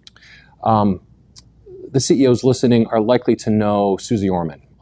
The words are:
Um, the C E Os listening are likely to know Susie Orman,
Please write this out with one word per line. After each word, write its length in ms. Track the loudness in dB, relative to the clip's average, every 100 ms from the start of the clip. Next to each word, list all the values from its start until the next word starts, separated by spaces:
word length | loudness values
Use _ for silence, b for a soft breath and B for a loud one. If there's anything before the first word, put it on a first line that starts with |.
| -20 -20 b b b b
Um, 380 | 0 2 0 -2 -10 _ _ -20 -20 _ -20 -20 -8
the 80 | -4
C 240 | 0 2
E 40 | 4
Os 160 | 2
listening 420 | 0 0 2 2 2
are 140 | 0
likely 340 | 2 0 0 -4
to 120 | -2
know 480 | 0 0 0 0 -2
Susie 320 | -2 -2 -2
Orman, 320 | -2 -6 -10 _ _